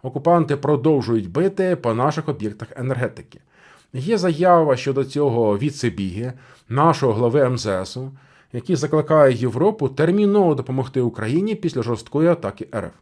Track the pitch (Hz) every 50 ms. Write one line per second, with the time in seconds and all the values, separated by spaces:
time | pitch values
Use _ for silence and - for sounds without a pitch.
0 | - 127 - 143 - 170 175 170 160 156 147 139 - 147 151 131 120 156 156 135
1 | 110 110 117 113 98 87 87 143 180 190 196 - 185 185 175 175 - 117 110 113
2 | 127 151 147 160 156 - 139 95 104 107 104 - 120 - - - 123 131 131 123
3 | 127 110 - - - _ - - _ _ _ _ _ - - _ _ _ - 131
4 | 131 190 233 202 175 180 160 147 175 180 175 170 160 147 131 120 - 139 135 135
5 | 135 135 139 143 147 139 113 120 113 107 104 101 131 151 143 - - 117 85 101
6 | 98 92 87 104 120 127 123 - - - - - _ _ 113 135 151 165 156 -
7 | 139 127 107 107 123 117 117 147 135 123 127 117 - 107 98 92 95 98 - 127
8 | 127 135 135 - _ _ _ _ _ _ - 120 - - 185 131 143 135 156 156
9 | 147 147 156 156 147 135 127 107 123 123 110 131 160 208 214 - 143 135 135 -
10 | 156 165 180 208 208 202 202 208 190 170 147 131 127 - 131 131 123 127 - 131
11 | 123 120 113 - 110 110 135 170 196 220 214 214 - 165 - 131 113 120 120 -
12 | - - - 143 160 170 170 135 113 98 - - - - - 110 92 85 - _